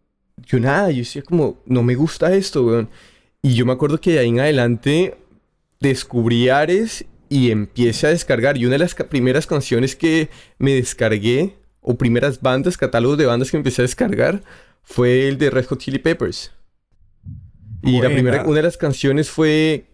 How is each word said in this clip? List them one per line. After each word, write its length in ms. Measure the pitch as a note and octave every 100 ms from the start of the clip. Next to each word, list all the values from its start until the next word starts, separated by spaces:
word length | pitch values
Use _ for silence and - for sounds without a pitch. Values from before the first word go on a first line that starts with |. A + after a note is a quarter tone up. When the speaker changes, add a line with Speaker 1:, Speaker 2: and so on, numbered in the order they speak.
| _ _ _ - -
Speaker 1:
yo 140 | B2+
nada, 300 | B2 D#3 G3
yo 60 | C3
decía 240 | A#2 C#3+
como, 360 | - E3+ B2+ - -
"No 160 | B2
me 140 | A#2+ B2
gusta 380 | D#3+ - E3
esto, 300 | F#3+ F#3+ D3
weón". 240 | A#2+ A#2 A2 - - _ _ _
Y 120 | C3+
yo 120 | A#2+ A#2+
me 60 |
acuerdo 280 | B2+ D3+ D#3
que 120 | F#3
de 80 | D#3
ahí 80 | A#2+
en 120 | A#2
adelante 760 | D3 C#3 A#2+ A#2 C3+ D#3 F#3 - _ _ _ _ _ _
descubrí 680 | F3 G3+ - A#2+ A#2 A#2 B2
Ares 560 | C3+ D#3 F#3 A3+ - - - _
y 220 | C#3+ B2
empiece 560 | G#2+ G#2 - A#2+ A2+ D3
a 40 |
descargar. 460 | E3 - B2 C3 C#3
Y 80 |
una 100 | A#2+
de 40 | C#3
las 160 | F3
ca-, 140 | - -
primeras 380 | C#3+ B2 C3+ -
canciones 500 | D3+ - A#2 B2+ -
que 340 | E3 D#3+ D#3 - - -
me 180 | C3+
descargué, 840 | C3+ B2 - A2+ A2 G#2+ B2+ F#3+ - _ _
o 180 | - A#2
primeras 420 | B2 A#2 C#3 A#2
bandas, 380 | C3 C3 F3 -
catálogos 400 | A2+ A#2 A#2+ D3
de 80 | C3+
bandas 240 | A#2+ C3
que 60 | D#3
empecé 260 | C3+ B2
a 20 |
descargar, 580 | A#2+ - A#3+ - B2+ G3+ - - _ _
fue 460 | - - B2 B2+ C3+
el 80 | C#3
de 140 | D3
Red 160 | C3 B2
Hot 140 | C3+
Chili 180 | - C3+
Peppers. 540 | D#3+ E3 G#2+ - - - - _ _ _ _ _ - - - - - G#2
Y 100 | B2
la 160 | B2 B2+
Speaker 2:
Buena. 60 |
Speaker 1:
primera, 300 | C#3+ B2+ C#3+
una 120 | D#3+ D3+
de 60 |
las 140 | E3 -
canciones 540 | D#3 C3+ C3+ C#3 D3+
fue, 560 | - D#3 D#3 D#3 D3 -